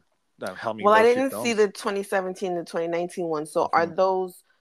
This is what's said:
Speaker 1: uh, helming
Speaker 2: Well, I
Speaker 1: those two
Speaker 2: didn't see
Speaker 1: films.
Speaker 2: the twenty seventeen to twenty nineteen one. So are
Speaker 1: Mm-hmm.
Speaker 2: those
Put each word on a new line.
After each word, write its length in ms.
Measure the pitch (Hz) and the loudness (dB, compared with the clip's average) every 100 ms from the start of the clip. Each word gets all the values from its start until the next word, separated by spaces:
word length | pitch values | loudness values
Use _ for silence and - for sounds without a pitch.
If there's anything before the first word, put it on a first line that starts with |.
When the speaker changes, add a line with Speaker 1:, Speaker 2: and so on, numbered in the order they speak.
| _ _ _ - | _ _ _ -14
Speaker 1:
uh, 140 | 107 92 | -12 -8
helming 300 | 117 110 202 | -6 0 4
Speaker 2:
Well, 100 | 220 | 6
I 80 | |
Speaker 1:
those 100 | 226 | 6
two 80 | 240 | 4
Speaker 2:
didn't 120 | 269 | 0
see 180 | 208 240 | -2 -2
Speaker 1:
films. 60 | 214 | 2
Speaker 2:
the 140 | 208 | 2
twenty 320 | - 226 202 | 0 -6 -4
seventeen 520 | 202 196 185 180 190 175 | -2 -2 -4 -4 -4 -4
to 80 | |
twenty 240 | 165 180 165 | -4 -4 -2
nineteen 380 | 170 175 - 170 | -2 -4 -4 -4
one. 180 | 151 156 | -4 -2
So 240 | 170 147 | -2 0
are 120 | - 170 | 2 0
Speaker 1:
Mm-hmm. 100 | 165 | 2
Speaker 2:
those 480 | 190 190 185 - _ _ | 2 2 -2 -8 _ _